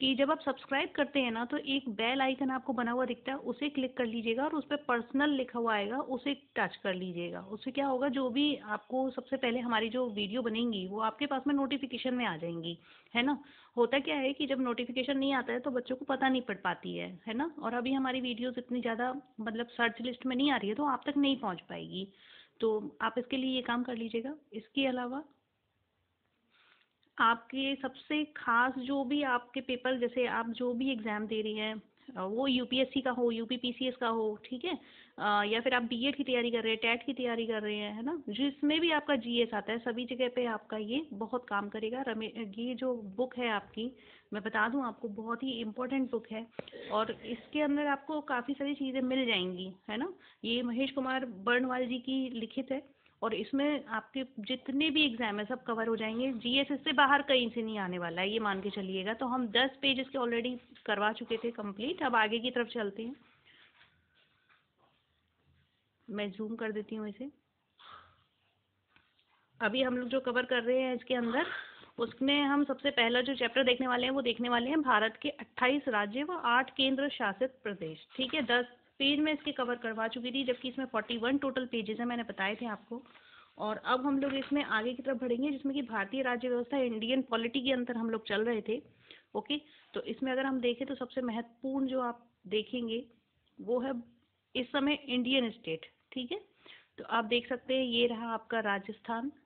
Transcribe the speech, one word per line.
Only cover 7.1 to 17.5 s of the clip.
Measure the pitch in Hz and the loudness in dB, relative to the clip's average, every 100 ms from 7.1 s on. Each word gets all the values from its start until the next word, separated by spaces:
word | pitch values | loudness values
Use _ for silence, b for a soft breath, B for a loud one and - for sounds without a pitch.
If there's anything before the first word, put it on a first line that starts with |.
| 175 175 175 190 | -4 -6 -6 -8
उससे | 214 262 | -10 -4
क्या | 254 277 | -2 0
होगा, | 254 277 | 2 2
जो | 254 254 | 2 0
भी | 240 294 277 | 2 2 0
आपको | 214 208 - 262 262 | -4 -6 -2 0 0
सबसे | 262 247 262 | -2 -4 0
पहले | 247 233 | 0 0
हमारी | 240 226 226 | 2 2 2
जो | 247 247 | 0 0
video | 208 202 233 | 0 -2 0
बनेंगी | 233 220 240 208 185 | 0 0 0 0 -2
वो | 208 | -2
आपके | 220 - 285 | -2 0 -2
पास | 269 277 | 0 2
में | |
notification | 277 269 277 269 240 262 | 2 2 0 -4 -4 -2
में | 247 226 | 0 0
आ | 165 | -2
जाएंगी, | 170 170 165 170 B B B | -4 -4 -6 -8 B B B
है | 233 | 0
ना। | 262 285 B B B - | 2 0 B B B 2
होता | 233 277 | 4 4
क्या | 277 302 | 2 2
है | 262 | 2
कि | 277 285 | 0 0
जब | 269 | 2
notification | 254 233 240 247 254 269 | 0 0 -2 -2 0 2
नहीं | 269 | 2
आता | 269 240 | 2 0
है | 240 | -2
तो | 277 | 0
बच्चों | 247 240 262 | -2 -2 -4
को | - | -2
पता | 262 269 | 2 4
नहीं | 262 | 2
पड़ | - 185 | 0 -2
पाती | 180 175 185 175 | -2 -2 -4 -6
है, | 175 185 - | -6 -8 -6
है | |
ना। | 226 320 | -4 -4